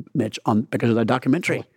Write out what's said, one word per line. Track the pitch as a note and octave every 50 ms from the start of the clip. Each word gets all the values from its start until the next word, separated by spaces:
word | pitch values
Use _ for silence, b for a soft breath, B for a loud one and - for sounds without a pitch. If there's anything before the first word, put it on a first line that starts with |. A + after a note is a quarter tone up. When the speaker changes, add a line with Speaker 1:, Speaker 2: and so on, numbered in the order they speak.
| - - -
Speaker 1:
Mitch, | - A2 G#2+ - - -
on, | - A2+ G#2+ A#2
because | - - B2 - A#2
of | A2
that | A2+ A2+
documentary. | G#2+ B2 B2+ - C3 C3 F3 - - D#3
Speaker 2:
Cool. | - - B B